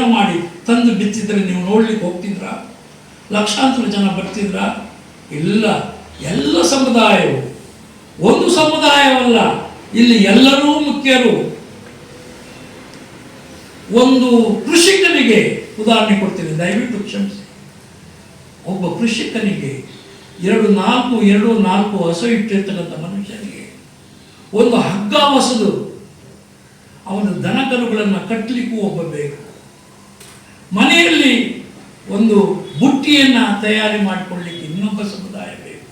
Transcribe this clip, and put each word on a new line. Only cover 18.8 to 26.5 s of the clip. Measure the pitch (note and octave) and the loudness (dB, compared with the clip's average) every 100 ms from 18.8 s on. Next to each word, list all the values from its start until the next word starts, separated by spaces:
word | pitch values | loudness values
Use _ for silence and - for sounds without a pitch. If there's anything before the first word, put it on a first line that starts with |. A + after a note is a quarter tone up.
| F3 - | -4 -2
ಕೃಷಿಕನಿಗೆ | A#3 - - A3+ G#3 - C#3 C3 - - - - - - | -2 -2 -4 -4 -2 -4 -6 -10 -14 -20 -20 -20 -20 -6
ಎರಡು | F3+ A3 G#3 | 0 2 4
ನಾಲ್ಕು, | G3+ - B3+ B3+ A3+ | 2 2 0 0 2
ಎರಡು | G3+ G3+ A#3 G#3+ | 4 4 2 2
ನಾಲ್ಕು | F#3+ G3 G#3 F#3+ E3 | 2 0 -2 -2 -2
ಹಸು | E3 A#3 | -2 -2
ಇಟ್ಟಿರ್ತಕ್ಕಂಥ | G#3+ - G3+ G3 E3+ E3 D#3 | -2 0 -2 -2 -6 -8 -10
ಮನುಷ್ಯನಿಗೆ | E3+ G3 - - G#3 - - - - - - - - - - | -10 -10 -10 -12 -14 -16 -20 -20 -20 -20 -20 -20 -20 -20 -6
ಒಂದು | G#3 B3 A#3+ | 2 2 2
ಹಗ್ಗ | - G3 G3+ D4 | 0 -2 -2 2
ಹೊಸದು, | C#4+ C4+ A#3+ A#3+ G3 - - - - - - - - | 4 4 2 0 0 -2 -6 -14 -20 -20 -20 -20 -20